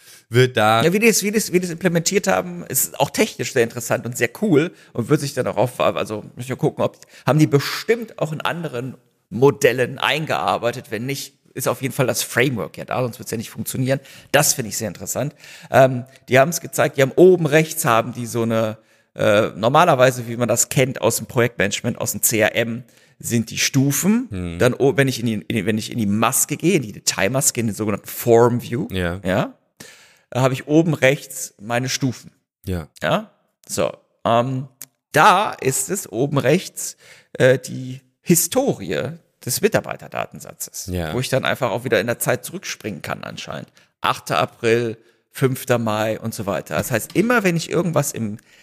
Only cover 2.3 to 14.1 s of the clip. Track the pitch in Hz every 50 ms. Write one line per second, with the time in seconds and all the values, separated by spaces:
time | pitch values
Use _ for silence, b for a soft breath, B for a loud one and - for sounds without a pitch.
2.3 | 185 185 185 180 175 175 170 - 233 - - - - - - - - - 214 226
3.3 | - - 123 - - 131 117 117 - 120 - - 113 110 107 120 123 - 123 -
4.3 | - - 208 220 160 135 160 185 B B B B - - 113 - 147 143 139 139
5.3 | - 131 - 101 92 95 113 123 - - 73 92 95 76 95 98 110 104 - -
6.3 | - - 120 131 123 - 156 135 - - 107 - - _ B B B B B -
7.3 | 156 156 156 127 143 139 - - - - - - 226 233 226 - - - 151 156
8.3 | 156 143 - 110 135 170 165 147 131 120 127 131 - - _ _ _ _ _ -
9.3 | 90 107 131 143 - 139 - 127 117 131 123 - - - - 117 135 156 156 135
10.3 | 117 69 87 98 98 85 104 120 120 127 123 - 110 104 120 135 135 - - -
11.3 | _ _ _ _ - 131 - - 120 - 135 135 - - 131 113 110 - - -
12.3 | - 117 127 151 123 101 80 - - 85 80 - - 117 127 117 107 - - -
13.3 | 113 113 104 - - 110 104 - - 127 131 127 135 135 B B